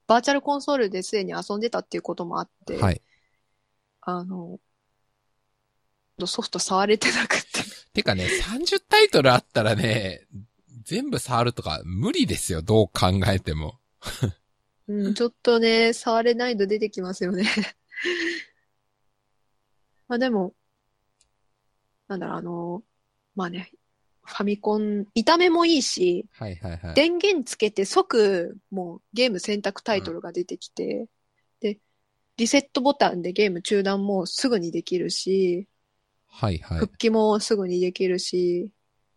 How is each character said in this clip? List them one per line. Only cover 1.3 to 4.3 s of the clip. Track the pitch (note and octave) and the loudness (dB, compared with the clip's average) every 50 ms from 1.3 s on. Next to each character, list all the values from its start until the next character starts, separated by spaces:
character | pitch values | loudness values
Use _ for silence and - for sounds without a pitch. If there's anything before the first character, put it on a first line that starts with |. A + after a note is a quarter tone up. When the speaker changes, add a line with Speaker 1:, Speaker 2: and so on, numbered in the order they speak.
Speaker 1:
遊 | E3 F3 F#3 - G3+ | -6 -8 -6 -6 -4
ん | G#3 | -4
で | A3+ A#3 | -2 -2
た | - - | -2 -4
っ | - | -6
て | - - - | -4 -8 -8
い | |
う | |
こ | - - F3 | -6 -6 -6
と | - F3 | -6 -6
も | E3+ F3 F3 | -6 -6 -6
あ | F3 | -8
っ | - _ _ - | -8 _ _ -12
て、 | - - - | -8 -2 0
Speaker 2:
は | - F#2+ | 0 0
い。 | - - _ _ _ _ _ _ _ _ _ _ _ _ _ _ _ _ _ _ _ _ | 0 -2 _ _ _ _ _ _ _ _ _ _ _ _ _ _ _ _ _ _ _ _
Speaker 1:
あ | - F3+ F3+ F3 F3 | -8 -6 -6 -6 -6
の、 | F#3 | -8